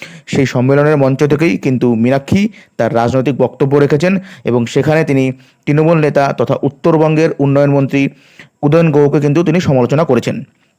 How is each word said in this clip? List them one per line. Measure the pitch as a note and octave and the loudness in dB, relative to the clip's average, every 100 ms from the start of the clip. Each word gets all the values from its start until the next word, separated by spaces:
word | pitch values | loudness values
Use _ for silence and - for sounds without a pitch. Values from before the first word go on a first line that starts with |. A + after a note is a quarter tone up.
| - - - | -20 -20 -6
সেই | C#3 B2+ | -2 -2
সম্মেলনের | B2+ B2+ C#3+ D3 D3 | 0 0 2 2 2
মঞ্চ | C3 C3+ | 0 0
থেকেই | D3 D3 E3+ - | 0 0 0 -2
কিন্তু | C#3 B2+ B2 | -2 0 0
মীনাক্ষী | A2+ A#2+ C3+ - G3 G#3 - - - | 0 0 -2 0 -2 -2 -6 -14 -4
তার | A2+ | -2
রাজনৈতিক | A#2 A#2 C3 C3+ B2 | 0 0 0 -2 0
বক্তব্য | B2 - C#3 C#3+ | -2 -2 0 2
রেখেছেন | C#3+ D3 F3+ F#3+ - - | 2 2 0 -2 -6 -10
এবং | - A#2+ A#2 | -4 -2 -2
সেখানে | C#3 D3 D#3 | -2 0 0
তিনি | D3+ C3+ C3 B2+ _ _ - | 0 0 -2 -6 _ _ -2
তৃণমূল | D3 D#3 E3 | 0 2 2
নেতা | D3 C#3+ C#3 - | 0 0 -2 -2
তথা | A#2+ - | -4 -2
উত্তরবঙ্গের | C#3 - E3+ D#3+ D#3 D#3 D#3+ - | -4 -2 0 2 2 2 0 0
উন্নয়ন | C#3 C#3 C#3+ | 0 2 2
মন্ত্রী | C#3 C3+ C#3 C#3 - _ - - _ | 0 0 -2 -2 -6 _ -20 -20 _
উদয়ন | C#3+ E3 E3 | 0 2 2
গুহকে | D3 C#3+ D3 | 2 2 2
কিন্তু | D3 D3+ | 0 0
তিনি | F3 F3 | 0 0
সমালোচনা | D#3 C3 A#2+ D3 | 0 0 0 0
করেছেন। | E3+ A#2+ B2 - - _ _ | 0 0 -2 -8 -12 _ _